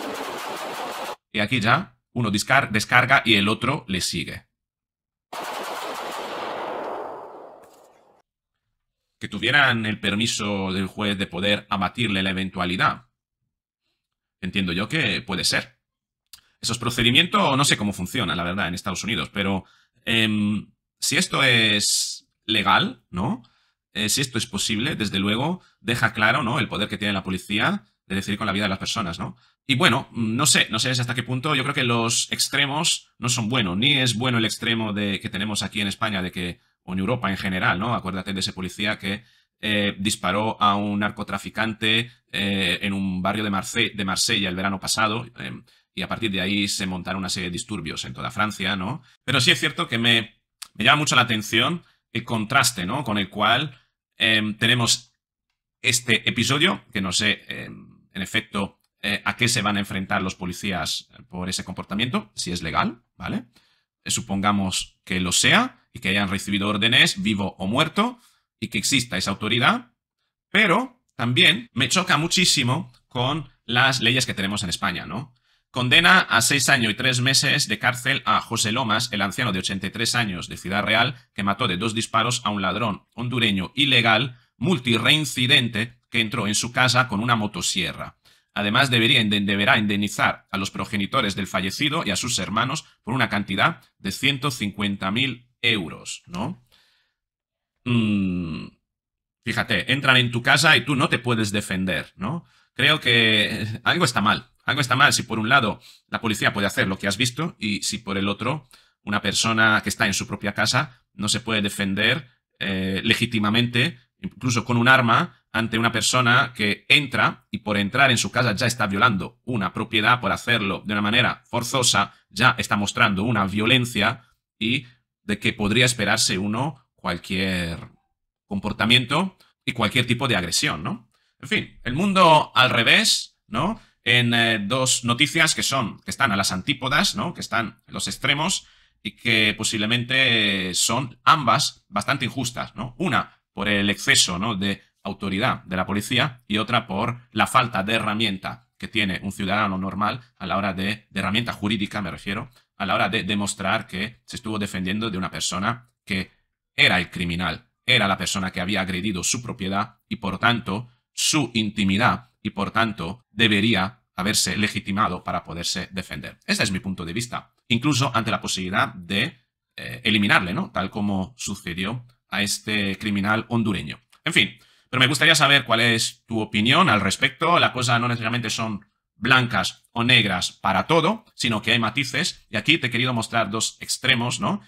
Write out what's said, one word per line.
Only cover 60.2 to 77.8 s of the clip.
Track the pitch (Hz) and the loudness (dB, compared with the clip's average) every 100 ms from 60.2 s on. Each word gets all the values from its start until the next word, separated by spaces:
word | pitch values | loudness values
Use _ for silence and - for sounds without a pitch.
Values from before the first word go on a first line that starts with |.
los | 92 - | -2 -6
policías | 90 85 104 90 - - - - - | -8 -6 -6 -4 -4 -6 -10 -20 -14
por | 90 92 | -8 -6
ese | 95 | -6
comportamiento, | 95 92 - 101 123 208 - | -6 -10 -6 -4 -2 -2 -4
si | - - | -8 -6
es | - | -4
legal, | 160 160 196 - _ - | -2 0 -2 -4 _ -12
¿vale? | - - - _ _ _ _ _ | -8 -6 -8 _ _ _ _ _
Eh, | 101 | -4
supongamos | - - 98 104 101 95 - - _ | -4 -2 0 2 2 0 -2 -6 _
que | - 185 | -4 -2
lo | 180 | 0
sea | - 156 190 254 - _ | 2 4 4 2 -4 _
y | - | -6
que | - | -2
hayan | 101 101 | 0 0
recibido | 196 98 101 104 | -2 -2 0 0
órdenes, | 104 113 135 165 196 | 2 4 4 4 2
vivo | 107 101 92 - | 0 0 -2 -4
o | 95 | 0
muerto, | 120 160 196 240 247 _ _ _ - | 2 2 2 0 -2 _ _ _ -10
y | 110 | -6
que | 107 | -2
exista | - 135 123 - | 0 0 0 -2
esa | - | -2
autoridad, | 98 110 120 143 247 - _ _ _ _ _ _ | -2 -2 2 2 2 -4 _ _ _ _ _ _
pero | 190 202 196 269 _ _ - | 2 4 2 0 _ _ -4
también | 120 139 170 214 233 | 0 4 4 4 -2
me | 120 - | -2 0
choca | 185 175 151 | 0 2 0
muchísimo | 165 185 175 147 123 156 - - _ | 2 2 2 2 2 0 -4 -16 _
con | 127 127 156 - _ - | -4 -2 -2 -8 _ -2
las | 120 131 131 | 2 2 2
leyes | 117 131 - | 2 0 0
que | |
tenemos | 98 95 101 | -2 -4 -2
en | 87 | -4
España, | - 82 85 - | -2 -2 -4 -6
¿no? | 95 80 _ _ _ _ | -8 -10 _ _ _ _
Condena | 131 123 156 175 185 | -2 4 6 8 6
a | - 113 | 6 2
seis | - 143 - | 4 2 4
años | 131 110 | 4 2
y | 104 | 0
tres | 127 127 | 0 2
meses | 131 135 139 143 - | 2 2 2 2 0
de | |
cárcel | 208 | 0